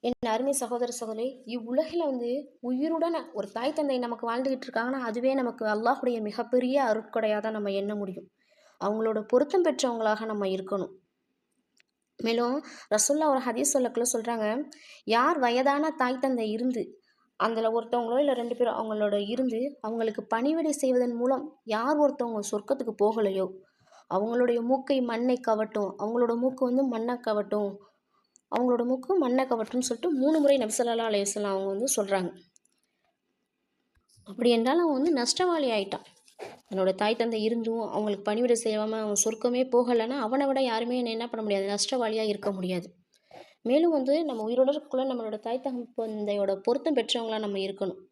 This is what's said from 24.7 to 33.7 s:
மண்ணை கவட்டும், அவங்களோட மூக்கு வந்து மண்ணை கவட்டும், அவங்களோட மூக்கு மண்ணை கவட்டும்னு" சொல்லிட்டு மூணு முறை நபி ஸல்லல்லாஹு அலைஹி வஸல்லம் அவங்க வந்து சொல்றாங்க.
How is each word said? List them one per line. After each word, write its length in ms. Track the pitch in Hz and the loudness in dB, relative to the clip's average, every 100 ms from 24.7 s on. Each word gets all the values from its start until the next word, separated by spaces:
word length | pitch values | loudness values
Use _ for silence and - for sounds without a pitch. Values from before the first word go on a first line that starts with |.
| 262 262 269 | 0 2 2
மண்ணை 380 | 240 226 247 247 | 2 0 2 2
கவட்டும், 520 | 247 214 214 214 196 190 | 2 2 0 0 -2 -2
அவங்களோட 360 | 208 240 233 233 | -2 2 2 2
மூக்கு 260 | 254 262 | 0 0
வந்து 200 | 254 247 | 0 2
மண்ணை 320 | 269 226 233 247 | 0 0 -4 -4
கவட்டும், 500 | 233 208 208 214 202 196 - _ _ _ _ _ _ | -2 -2 0 -2 -2 -6 -20 _ _ _ _ _ _
அவங்களோட 320 | - 247 240 | 0 2 2
மூக்கு 300 | 240 262 262 381 | 2 -2 0 2
மண்ணை 260 | 262 254 | 4 2
கவட்டும்னு" 440 | 262 233 220 247 247 | 2 0 0 -2 -2
சொல்லிட்டு 200 | 233 339 | -2 -2
மூணு 260 | 285 269 320 | 2 4 4
முறை 160 | 285 277 | 6 4
நபி 180 | 220 | 2
ஸல்லல்லாஹு 360 | 220 240 233 226 | 0 0 0 0
அலைஹி 160 | 208 196 | 0 0
வஸல்லம் 260 | - 202 | -2 -2
அவங்க 160 | 196 196 | -2 -2
வந்து 200 | 196 262 | -2 -2
சொல்றாங்க. 420 | - 196 196 175 - _ _ _ _ _ _ _ _ _ _ _ _ _ | 0 0 0 0 -6 _ _ _ _ _ _ _ _ _ _ _ _ _